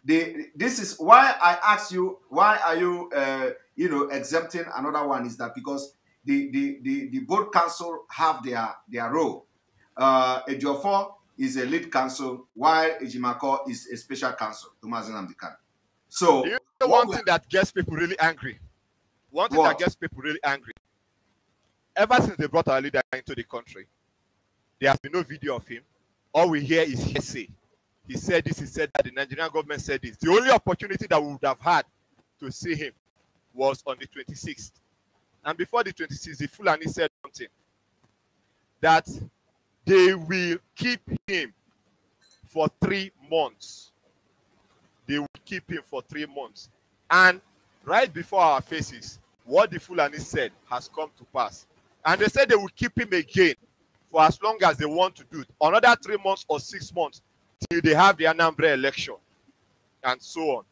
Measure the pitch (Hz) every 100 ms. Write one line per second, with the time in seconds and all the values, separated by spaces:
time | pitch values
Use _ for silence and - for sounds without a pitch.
0 | 123 160 165 - - 147 240 226 190 -
1 | 160 240 269 - 175 170 208 208 - 185
2 | 185 - _ 147 208 214 165 165 180 175
3 | 175 143 135 135 131 - _ - 175 143
4 | 143 139 - 165 165 175 170 123 143 151
5 | 143 131 120 120 120 123 139 139 139 _
6 | _ _ 139 139 139 135 139 139 127 139
7 | 131 131 131 185 - 185 170 - 170 160
8 | - - 160 160 123 120 110 - _ 120
9 | 117 151 143 - _ _ _ _ _ -
10 | 131 131 127 127 139 131 143 143 196 196
11 | 196 - _ - 131 131 127 160 117 135
12 | 131 131 131 127 - 110 151 160 160 156
13 | 127 123 123 120 139 135 135 113 - 117
14 | - 131 131 113 110 110 - _ 113 117
15 | 104 107 90 - 85 - _ _ _ _
16 | _ - 175 139 127 233 _ _ 254 233
17 | 233 240 190 165 _ 190 190 190 175 160
18 | 170 190 160 160 131 104 - _ _ _
19 | _ _ _ 143 214 151 160 151 175 -
20 | 165 135 143 151 147 139 113 - _ _
21 | _ _ _ _ _ _ _ _ _ -
22 | 208 247 - 185 147 165 151 135 139 135
23 | - 131 139 123 113 120 117 98 98 _
24 | _ _ _ _ _ _ _ _ 135 135
25 | 139 175 160 143 143 120 - 120 _ _
26 | _ _ _ 156 175 151 139 160 160 123
27 | - 143 - 131 98 - _ _ _ _
28 | - 127 - 170 160 - 135 - 151 -
29 | 127 127 139 139 160 156 151 143 127 135
30 | 120 107 160 202 254 240 - 180 208 190
31 | 214 160 147 139 139 127 170 160 - _
32 | _ _ _ _ 135 - 175 151 147 _
33 | _ _ _ _ _ 123 135 131 143 127
34 | 131 139 131 143 - 139 - _ _ _
35 | _ _ _ _ 147 165 185 240 196 -
36 | 160 139 175 135 143 - 196 156 160 135
37 | 156 _ - - 117 _ _ _ _ _
38 | _ _ _ _ _ _ _ _ 160 160
39 | - - - _ _ _ _ _ - 190
40 | 185 190 160 185 175 170 _ - 247 240
41 | - - - 185 127 _ _ _ _ _
42 | _ _ _ _ - 160 151 _ 175 196
43 | 190 _ 139 160 135 _ - - - _
44 | _ _ _ _ _ _ _ _ _ _
45 | - 147 143 - - 190 - 165 - 131
46 | - 147 151 139 120 - - _ _ _
47 | _ 175 185 185 _ _ _ _ 135 202
48 | 262 160 165 196 165 135 - 160 143 120
49 | - - _ _ 120 156 214 170 - 175
50 | 147 147 127 156 117 _ _ 123 - -
51 | 156 _ 120 135 107 90 _ _ _ _
52 | 160 190 208 269 277 220 196 - 233 -
53 | 208 180 151 190 175 127 _ _ _ _
54 | _ 160 156 - 208 220 180 139 151 160
55 | 185 - - 160 127 _ 156 214 247 233
56 | - 208 196 190 - 147 - 196 - 175
57 | 151 - _ _ _ _ - 170 156 151
58 | 196 160 160 165 165 151 156 135 139 -
59 | - 107 _ _ _ _ _ _ _ _
60 | 131 127 - 165 156 120 -